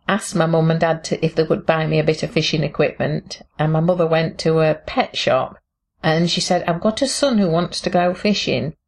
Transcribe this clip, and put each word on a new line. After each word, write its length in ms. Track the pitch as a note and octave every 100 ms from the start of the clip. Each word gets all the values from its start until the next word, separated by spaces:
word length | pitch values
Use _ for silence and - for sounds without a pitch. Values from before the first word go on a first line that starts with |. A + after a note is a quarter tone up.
| -
asked 260 | G3 - F3
my 100 | E3
mum 260 | E3 D#3+
and 80 | D#3+
dad 260 | E3 D#3 -
to, 200 | - D#3+
if 100 | -
they 80 |
would 220 | D#3+ D#3+ -
buy 220 | D#3+ D#3
me 120 | D#3
a 40 |
bit 180 | D#3 D#3
of 100 | E3
fishing 320 | E3 D#3 D3+
equipment, 800 | D3 - D3+ - C#3 D3+ - - - -
and 140 | D#3
my 80 | D#3+
mother 260 | E3+ F3+ E3
went 320 | D#3+ D#3+ -
to 200 | E3 D#3+
a 160 | D#3+ D3+
pet 400 | - - - -
shop, 420 | - C3 B2 - _ _ _ _
and 260 | D#3+ D#3+ E3+
she 120 | F3
said, 260 | - F3+ F3
"I've 140 | E3+
got 200 | G#3+ G#3+
a 60 | C4+
son 300 | - C#4 A3+
who 120 | F#3
wants 300 | D#3+ F3 -
to 100 | F#3
go 240 | F3+ F3
fishing. 640 | F#3 G#3 G3 - C3 C3+ -